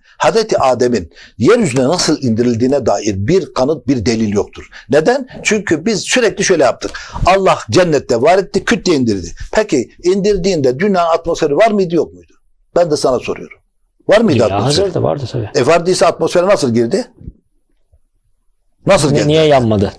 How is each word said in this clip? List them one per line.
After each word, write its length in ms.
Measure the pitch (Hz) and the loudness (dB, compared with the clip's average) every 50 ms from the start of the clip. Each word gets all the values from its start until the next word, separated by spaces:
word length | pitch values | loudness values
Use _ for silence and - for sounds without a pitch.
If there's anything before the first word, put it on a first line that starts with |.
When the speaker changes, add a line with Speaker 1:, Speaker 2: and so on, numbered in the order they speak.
| _ _ _ - | _ _ _ -2
Speaker 1:
Hazreti 400 | - 151 165 226 220 220 - - | -2 0 2 0 0 0 0 0
Adem'in 500 | - 131 127 113 123 123 120 107 87 - _ - - - _ - | 2 2 2 2 2 0 0 -2 -4 -8 _ -20 -20 -18 _ 0
yeryüzüne 460 | 107 151 220 240 226 160 117 135 127 | 2 4 4 4 2 0 0 0 0
nasıl 380 | 127 170 175 - - 156 139 - | 0 0 0 0 -2 -2 -2 -2
indirildiğine 640 | 120 113 107 120 123 120 110 120 127 135 143 117 | -2 0 0 0 0 0 0 0 0 0 0 0
dair 280 | 110 104 101 98 107 101 92 | 0 -2 0 -2 -4 -4 -4
bir 360 | 101 107 170 190 160 - - | -2 0 0 0 0 -2 -4
kanıt, 340 | - 127 135 160 151 - - | -2 -2 -2 -2 -2 -2 -2
bir 180 | 139 127 101 | -2 -2 0
delil 280 | 120 113 110 113 104 101 | -2 0 0 -2 -2 -2
yoktur. 340 | 104 90 - - - - - - - - - | -2 -4 -4 -8 -18 -20 -20 -20 -20 -6 0
Neden? 380 | 107 147 160 202 240 285 262 - - - - | 0 2 2 2 0 0 -2 -8 -14 -8 -4
Çünkü 420 | - 208 214 202 - 175 151 160 | -2 -2 -2 0 -2 -4 -2 -2
biz 140 | 220 226 185 | -2 -4 -4
sürekli 420 | - - - 254 240 202 180 - 202 | -4 -2 0 0 0 0 0 -2 0
şöyle 200 | - 190 160 139 | 0 2 2 2
yaptık. 280 | 117 107 - - 101 - - - - - - - | 0 0 -2 -8 -12 -12 -14 -16 -16 -8 -2 0
Allah 340 | 170 185 196 190 185 156 139 - - | 2 2 2 2 2 0 0 -2 -2
cennette 500 | 107 - 180 170 151 139 - - 123 113 | 0 2 2 2 2 0 0 -2 -2 0
var 160 | 117 156 180 196 | 2 2 2 2
etti, 280 | 190 196 - 190 180 | 0 -2 -4 -4 -2
küt 200 | - 240 190 160 | -2 -2 -2 0
diye 120 | 180 175 139 | 0 0 0
indirdi. 300 | 127 113 104 98 85 - - - - - - | 0 0 -2 -4 -6 -10 -12 -14 -12 -4 -2
Peki 360 | - 214 214 - 139 113 - _ - - | -2 -2 0 0 -2 -2 -4 _ -6 -2
indirdiğinde 760 | 175 185 202 180 208 208 190 170 196 190 160 131 127 123 135 | -2 0 0 0 0 0 0 -2 -2 -2 0 0 0 0 0
dünyanın 300 | 180 214 196 180 170 165 160 | -2 0 0 0 0 0 0
atmosferi 440 | 165 - 165 165 - - 151 143 151 | -2 -2 -4 -4 -2 -2 0 2 2
var 140 | 214 226 | 2 2
mıydı, 240 | 214 208 196 170 170 | 2 0 -2 0 0
yok 180 | 160 123 - 95 | -2 -2 -2 -6
muydu? 200 | 87 85 _ _ _ _ _ _ _ _ _ - | -16 -20 _ _ _ _ _ _ _ _ _ -2
Ben 160 | 170 175 165 | 0 0 0
de 60 | 147 139 | 0 0
sana 220 | - 147 127 113 | 0 0 -2 -2
soruyorum. 380 | - - 90 - 85 - - - _ _ _ _ _ _ _ _ _ - | -4 -6 -10 -10 -12 -16 -20 -20 _ _ _ _ _ _ _ _ _ 2
Var 140 | 175 220 | 2 4
mıydı 140 | 233 214 151 113 120 | 4 2 2 2 2
Speaker 2:
Dünya 20 | |
Speaker 1:
atmosfer? 380 | 104 95 101 117 135 147 160 202 | 0 0 0 -2 0 0 0 0
Speaker 2:
hazırdı, 200 | - - 139 117 | -2 -2 -2 -2
vardı 200 | 135 - 143 135 113 | -2 -2 -4 -6 -8
tabii. 180 | - 123 110 104 - | -8 -8 -8 -4 -2
Speaker 1:
E 120 | 139 123 131 | -2 2 2
vardıysa 380 | 160 175 165 175 185 - 196 170 | 2 2 2 0 0 2 2 0
atmosfere 380 | - - 165 156 - 175 175 190 | 0 0 -2 -2 0 0 2 2
nasıl 260 | 208 - - 127 113 | 2 2 0 0 0
girdi? 320 | 117 120 117 - 202 247 - _ - - - - _ _ _ _ _ _ _ _ _ _ _ _ _ _ _ _ _ _ _ _ _ _ _ _ _ _ _ _ _ _ | 0 0 0 -2 -4 -6 -8 _ -20 -20 -20 -20 _ _ _ _ _ _ _ _ _ _ _ _ _ _ _ _ _ _ _ _ _ _ _ _ _ _ _ _ _ _
Nasıl 260 | - 196 190 139 147 | 2 2 2 2 2
Speaker 2:
Ni-, 40 | 139 147 | 0 0
Speaker 1:
geldi? 100 | - 147 | 2 2
Speaker 2:
niye 160 | 151 160 160 | 2 4 4
yanmadı 480 | 156 143 135 123 113 110 104 101 95 - | 4 4 4 4 2 2 2 0 0 -2